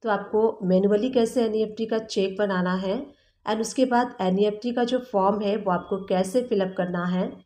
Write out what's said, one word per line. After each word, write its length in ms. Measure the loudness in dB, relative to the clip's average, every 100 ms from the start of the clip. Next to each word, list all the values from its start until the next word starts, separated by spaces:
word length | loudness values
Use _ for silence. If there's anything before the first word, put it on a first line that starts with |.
तो 60 | 0
आपको 480 | -2 0 2 2 0 2
मैनुअली 440 | 4 4 2 2
कैसे 340 | 2 2 2 0
एनईएफ़टी 400 | 0 -2 -4 -4
का 140 | -4
चेक 380 | -2 -2 -2 0
बनाना 360 | 0 0 0 0
है 220 | -2 -4 -6 -16 _ _ -4
and 160 | -2
उसके 240 | -2 0 2
बाद 300 | 2 0 -2
एनईएफ़टी 500 | 0 2 2 0 -4
का 100 | -2 0
जो 200 | -2 -2
फॉर्म 300 | 0 2 2
है 140 | 0 -2
वो 140 | 0
आपको 340 | -2 -2 -6 -2
कैसे 400 | 0 2 0 0
फिलअप 260 | 0 0 -2
करना 280 | -4 -2 -2
है। 240 | -2 -2 -6